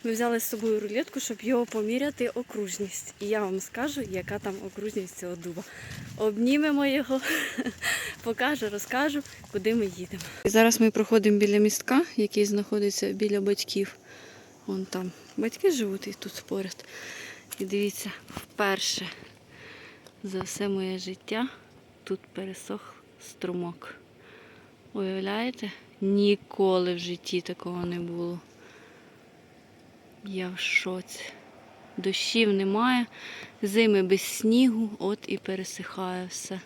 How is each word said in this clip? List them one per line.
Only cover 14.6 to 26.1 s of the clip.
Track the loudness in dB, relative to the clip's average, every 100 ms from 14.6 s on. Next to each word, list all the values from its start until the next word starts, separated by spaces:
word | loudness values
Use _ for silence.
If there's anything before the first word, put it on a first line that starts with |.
| -6
Вон | -6 -4
там | -6 -8 -10 -10 -4
батьки | -4 2 2
живуть | 4 0 -4 -8
і | -10
тут | -12 -12 -6
поряд. | -4 -4 -10 -16 -16 -14 -14 -14 -16 -16 -8
І |
дивіться, | -2 0 0 -2 -10 -10 -12 -14
вперше | -12 0 0 2 0 -2 -6 -12 -18 -20 -20 -20 -20 -18 -20 -20 -20 -14
за | -8 -6
все | -6 -4 -2
моє | -2 -2 -4
життя | -8 -12 -6 -4 -4 -6 -20 -20 -20 -20
тут | -8 -8
пересох | -6 -10 -10 -10 -10 -12 -12 -20 -20 -20 -20
струмок. | -8 -6 -4 -6 -8 -16 -18 -20 -20 -20 -20 -20 -20 -20 -20 -10
Уявляєте? | -4 -4 -2 -2 -2 -4 -6 -10 -12 -20 -2
Ніколи | 2